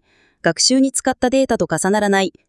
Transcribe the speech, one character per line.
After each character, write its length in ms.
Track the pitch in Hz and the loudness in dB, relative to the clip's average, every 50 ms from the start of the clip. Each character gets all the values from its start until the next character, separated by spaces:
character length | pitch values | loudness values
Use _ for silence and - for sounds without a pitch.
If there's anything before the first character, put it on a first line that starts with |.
| _ _ _ _ _ _ _ _ - | _ _ _ _ _ _ _ _ -2
学 180 | 170 165 - | -2 -2 0
習 180 | - - 254 269 | 0 2 2 2
に 140 | 269 269 - | 2 0 -2
使 180 | - - 262 | -4 -4 -4
っ 60 | 262 - | -2 -2
た 120 | - 247 | -2 0
デ 140 | 254 269 269 | 0 0 0
ー 20 | |
タ 100 | - 233 | 0 0
と 100 | 202 180 | -2 -2
重 240 | 160 165 156 - 190 | -2 -4 -2 -2 0
な 100 | 202 214 | 0 0
ら 80 | 208 202 | 0 0
な 100 | 196 196 | 0 0
い。 140 | 196 180 - - _ | 0 -2 -4 -8 _